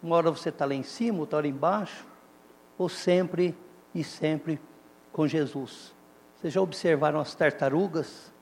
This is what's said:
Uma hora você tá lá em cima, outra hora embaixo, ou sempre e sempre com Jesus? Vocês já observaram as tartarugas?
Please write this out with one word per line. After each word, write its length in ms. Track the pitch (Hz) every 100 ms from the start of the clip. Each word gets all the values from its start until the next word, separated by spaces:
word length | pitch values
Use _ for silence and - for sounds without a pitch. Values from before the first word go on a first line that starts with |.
Uma 160 | 165 170
hora 120 | 165
você 220 | 147 -
tá 140 | - 139
lá 80 |
em 100 | 139
cima, 360 | 127 - 233 196
outra 180 | 147 151
hora 100 | 147
embaixo, 580 | 135 156 208 185 - - - - - - - - -
ou 120 | 180
sempre 680 | - - 180 180 175 180 170 - - - -
e 80 |
sempre 560 | - - 156 156 160 151 - - - - -
com 120 | - 156
Jesus? 720 | 160 135 139 123 - - - - - - -
Vocês 160 | 170
já 100 | 180
observaram 600 | 185 147 180 151 151 151
as 120 | 143
tartarugas? 1000 | - 156 - 139 147 196 160 135 - - -